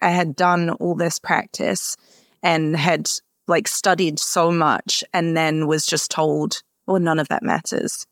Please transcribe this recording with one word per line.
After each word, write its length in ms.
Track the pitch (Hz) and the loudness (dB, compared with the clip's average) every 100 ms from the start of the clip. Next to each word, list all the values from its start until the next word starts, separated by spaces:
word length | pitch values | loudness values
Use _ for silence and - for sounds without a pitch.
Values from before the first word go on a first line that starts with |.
I 60 | 180 | 0
had 240 | 180 165 139 | 2 0 2
done 340 | 180 175 170 | 2 2 0
all 220 | - 175 | -2 -2
this 240 | 165 170 - | -2 -2 -4
practice 800 | - 160 - - - 190 - - _ _ _ _ | -2 -2 -2 -4 -4 -2 -6 -10 _ _ _ _
and 320 | 175 160 156 156 | 0 2 0 0
had, 300 | 165 151 - - _ _ - | 0 0 -2 -6 _ _ 0
like, 200 | 170 - | 0 0
studied 520 | - 196 180 165 151 | -2 2 2 0 -2
so 320 | - 180 170 | -2 2 2
much 520 | 170 156 104 - - - | 4 2 0 -2 -4 -2
and 220 | 185 165 160 | -2 0 2
then 300 | 156 156 156 | 0 0 0
was 200 | 156 - | 0 0
just 240 | 160 - | -2 -2
told, 500 | - 156 151 147 - - _ - | 0 0 0 -2 -6 -12 _ 0
"Well, 120 | 190 | 2
none 200 | 165 156 | 2 0
of 80 | 143 | 0
that 140 | - | -2
matters." 600 | - 170 - - - - - | 0 -2 -2 -4 -4 -8 -14